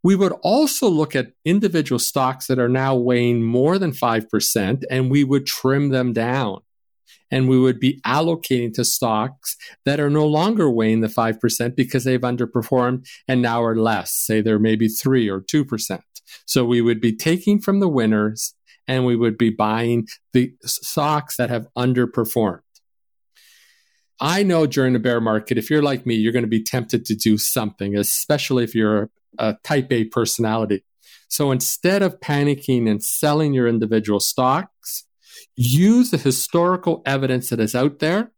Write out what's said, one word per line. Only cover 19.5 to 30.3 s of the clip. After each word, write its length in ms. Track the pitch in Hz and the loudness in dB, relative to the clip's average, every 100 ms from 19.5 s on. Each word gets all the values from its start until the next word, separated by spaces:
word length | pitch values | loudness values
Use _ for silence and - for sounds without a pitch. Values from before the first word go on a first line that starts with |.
buying 560 | 110 107 110 117 117 110 - _ | 2 0 0 0 -2 -4 -14 _
the 200 | 123 123 _ | 0 0 _
s-, 160 | - - | -10 -8
stocks 540 | - - 147 151 143 - | -6 -2 0 -2 -4 -6
that 140 | 120 | -4
have 160 | 117 113 123 | -4 -6 -2
underperformed. 840 | 123 123 123 - 110 123 107 85 _ _ _ _ _ _ _ _ _ _ _ _ _ _ _ _ | 0 2 0 -2 -2 0 -2 -4 _ _ _ _ _ _ _ _ _ _ _ _ _ _ _ _
I 220 | 139 190 | -2 0
know 240 | 202 165 151 | 2 2 2
during 300 | 139 131 123 | 2 2 2
a 20 | |
bear 220 | 120 120 | 2 0
market, 380 | 113 107 - 120 | 2 0 0 -4
if 120 | 107 | 0
you're 120 | 151 | 0
like 240 | 143 123 127 | 2 -2 -2
me, 80 | |
you're 180 | 117 107 | 0 2
gonna 140 | 123 113 | 2 0
be 160 | 110 | -2
tempted 420 | 110 127 110 117 - | 0 -4 -2 -4 -2
to 80 | |
do 240 | 107 113 104 | -2 2 2
something, 580 | - - 107 - 101 101 | 0 -2 -4 -6 -4 -2
especially 680 | 98 - - 147 - 131 | -2 -4 -2 -2 0 -2
if 100 | 113 | 0
you're 360 | 113 107 107 107 _ _ - | 0 2 0 -2 _ _ -4
a 180 | 110 107 | -4 -4
type 280 | - 143 131 | -2 -2 0
A 120 | 120 | -2
personality. 800 | 110 - 110 | 0 -2 -2